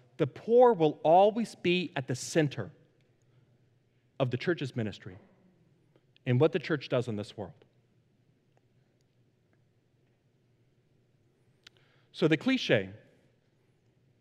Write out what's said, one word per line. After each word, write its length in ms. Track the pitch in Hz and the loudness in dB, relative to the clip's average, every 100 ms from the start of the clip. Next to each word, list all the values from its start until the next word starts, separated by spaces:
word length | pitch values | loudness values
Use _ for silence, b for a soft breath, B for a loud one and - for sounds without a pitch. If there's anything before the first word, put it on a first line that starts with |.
| _ - | _ -6
the 100 | 147 | -6
poor 460 | - - 233 247 | -6 2 6 6
will 260 | 202 156 151 | 6 2 2
always 500 | 151 175 202 214 214 | 4 6 6 2 -6
be 380 | - 180 180 165 | -4 -2 0 -2
at 140 | 151 135 | -6 -6
the 80 | 127 | -8
center 560 | - 175 151 - 90 - _ _ _ _ _ _ _ _ _ _ _ _ _ - | -4 0 0 -2 -12 -16 _ _ _ _ _ _ _ _ _ _ _ _ _ -6
of 140 | 135 | -6
the 40 | 120 | -4
church's 380 | - 170 131 | -4 -6 -6
ministry 420 | 123 107 95 - 92 - _ _ _ _ _ _ _ _ _ - | -8 -8 -10 -16 -20 -20 _ _ _ _ _ _ _ _ _ -2
and 140 | 123 | 2
what 100 | 160 | 2
the 80 | 180 | 0
church 300 | - 151 - | -4 -6 -4
does 180 | 127 120 | -4 -4
in 80 | |
this 220 | 104 104 - | -8 -10 -14
world. 160 | 90 - _ _ _ _ _ _ _ _ _ _ _ _ _ _ _ _ _ _ _ _ _ _ _ _ _ _ _ _ _ _ _ _ _ _ _ _ _ _ _ _ _ b b b b | -16 -18 _ _ _ _ _ _ _ _ _ _ _ _ _ _ _ _ _ _ _ _ _ _ _ _ _ _ _ _ _ _ _ _ _ _ _ _ _ _ _ _ _ b b b b
So 160 | - 160 | -2 0
the 100 | 160 | 0
cliche, 540 | 254 262 - 123 95 101 _ _ _ _ _ _ _ _ _ _ _ _ | 0 -2 0 0 0 -12 _ _ _ _ _ _ _ _ _ _ _ _